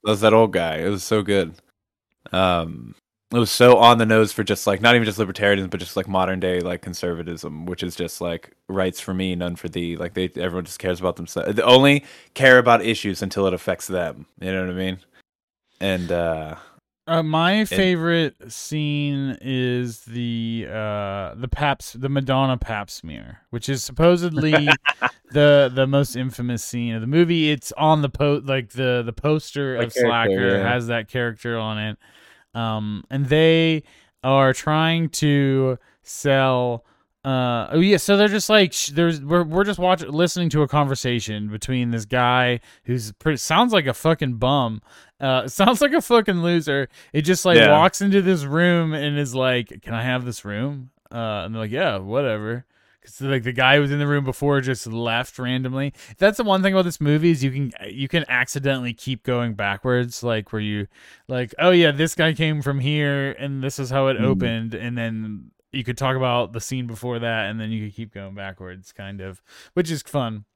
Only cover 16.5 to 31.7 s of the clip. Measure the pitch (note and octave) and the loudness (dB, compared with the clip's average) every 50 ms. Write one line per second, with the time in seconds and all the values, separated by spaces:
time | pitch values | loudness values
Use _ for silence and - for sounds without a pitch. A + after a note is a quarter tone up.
16.5 | D#2+ - - _ _ _ _ _ _ _ _ - E3 E3 D#3+ D#3 D#3 D#3+ E3 F3+ | -14 -16 -20 _ _ _ _ _ _ _ _ -2 -2 -2 0 0 0 0 2 2
17.5 | G3 G#3+ G#3+ - F#3 F#3+ F#3+ F#3 F3+ E3 D#3+ E3+ E3+ E3+ D#3+ C#3 - _ - A#2 | 2 0 -2 -2 0 0 2 2 0 0 0 0 0 0 0 -2 -6 _ -20 -18
18.5 | - - - - D3+ D3+ D3+ D3 D3 D3 D3 C#3+ C#3+ C#3 C#3 C3+ B2+ - - C3 | -16 -16 -12 -8 -6 -4 -2 -2 -2 -2 -2 -2 -4 -4 -4 -6 -8 -8 -8 -6
19.5 | C3 B2+ B2+ B2 B2 B2 B2 A#2+ A2+ - - A#2 A#2 A#2+ A#2+ A#2+ A#2 A#2 A2+ A2+ | -4 -2 -2 -2 -2 -2 -4 -6 -10 -14 -18 -12 -8 -6 -6 -4 -4 -4 -4 -4
20.5 | A2+ A2+ G#2 B1 G2+ A2 G#2+ G#2+ G#2 G#2 G2+ G2 G2 G2+ F#2+ E2+ - - B2 A#2+ | -6 -6 -8 -8 -8 -6 -6 -6 -4 -4 -6 -6 -6 -8 -8 -10 -10 -10 -8 -8
21.5 | - - D3 C#3+ C3+ _ - - - A#2 C3 C#3 C#3+ C#3 B2+ B2 C3 C3 C3+ C3 | -6 -2 -2 -2 -2 _ -8 -18 -12 -8 -6 -4 -2 -2 0 0 0 0 2 0
22.5 | C3 A2+ - - A2 G#2 G2+ - - - - D#2+ D2 A1 G#1+ A#1+ - - _ _ | -2 -4 -4 -6 -6 -8 -8 -10 -14 -16 -14 -14 -14 -14 -16 -18 -20 -20 _ _
23.5 | - A#2 - - C#3 B2 - - B2+ - D#3+ E3+ F3+ F3 E3+ F3 D#3 D#3 D#3 D#3 | -10 -8 -6 -4 -6 -6 -6 -8 -2 4 4 4 4 4 0 -4 -2 0 0 2
24.5 | D#3 D#3 D3 D3+ D#3 - _ D3 - - B2+ B2 - _ _ _ - D3 D3 D3 | 2 2 4 4 2 2 _ -4 -4 -2 -4 -6 -6 _ _ _ 2 4 6 8
25.5 | D3 C#3+ C#3 B2+ B2+ C3 C3+ C3 C#3 C#3+ C#3+ - - B2 B2+ C3 - - B2 A#2+ | 8 6 6 4 2 0 0 2 2 0 0 0 -4 -6 -6 -6 -6 -6 -6 -4
26.5 | A#2+ A2 - - - A#2+ A#2+ A#2+ A2+ A2+ A2 B2 C#3+ E3 F3 E3 E3+ E3 D#3 D3+ | -4 -6 -6 -8 -6 -6 -4 -4 -6 -6 -4 0 2 2 4 4 2 2 2 0
27.5 | D3+ C3+ - - - - D3+ D#3 D#3+ D3+ C#3+ C3+ - - D3 C#3+ C#3+ C#3+ B2 C3+ | 0 -2 -6 -14 -4 0 2 2 4 2 2 -4 -2 -2 0 0 0 -2 -2 -4
28.5 | C3+ C3+ A#2+ G#2 - B2 C3 B2+ B2 B2 A#2 A#2 A2 - - D3+ D#3 D#3 - - | -4 -4 -4 -6 -6 -4 -2 0 0 0 -2 -6 -8 -4 -2 0 0 0 -2 -6
29.5 | - C#3+ C#3+ C3+ B2+ A#2+ A#2+ A#2 - B2+ B2 A#2 A#2 A#2 A#2 G2+ F#2+ F#2+ G2 G2 | -6 -6 -4 -4 -2 -4 -4 -4 0 2 2 2 4 2 2 2 2 2 2 2
30.5 | - G2 G2 A#2 B2 B2 A#2 A#2 A#2+ A#2 G#2+ _ - B2+ A#2+ A#2+ A2 - - A#2+ | 2 2 2 0 0 -2 -2 -2 -4 -4 -4 _ -4 -4 -4 -4 -6 -8 -8 -6
31.5 | A#2 A2+ A2 A2 | -6 -4 -6 -6